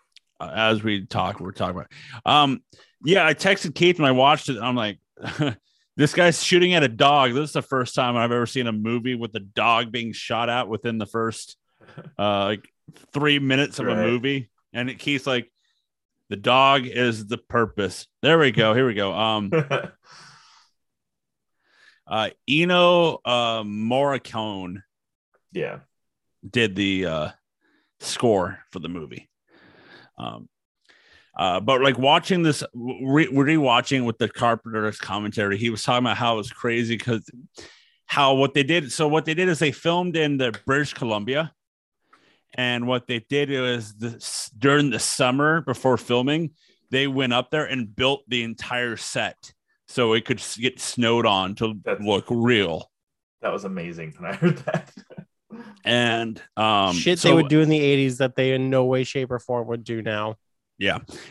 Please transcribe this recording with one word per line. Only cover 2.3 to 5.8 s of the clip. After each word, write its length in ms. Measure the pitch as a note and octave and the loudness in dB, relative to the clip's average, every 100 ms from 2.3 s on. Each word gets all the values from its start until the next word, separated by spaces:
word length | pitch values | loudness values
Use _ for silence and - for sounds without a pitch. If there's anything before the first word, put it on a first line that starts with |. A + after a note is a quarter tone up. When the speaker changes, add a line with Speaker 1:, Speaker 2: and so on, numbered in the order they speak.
| D3 C#3+ B2 _ - _ _ | 4 4 0 _ -20 _ _
Speaker 1:
yeah, 220 | C#3+ F#3 D#3+ | 0 4 4
I 80 | |
texted 400 | D3+ F#3+ G3 E3+ | 2 2 0 -2
Keith 240 | - F3 F3 | 2 2 4
and 80 | C#3+ | 2
I 60 | |
watched 360 | B2+ C3+ D3+ - | 6 6 4 0
it. 80 | A#2 | -6
And 80 | |
I'm 100 | A#2+ | -4
like, 240 | B2 G#2 G2 _ - | -2 -4 -6 _ -18
<laughs> 380 | - - D3 G#2+ _ _ | -12 -4 -4 -4 _ _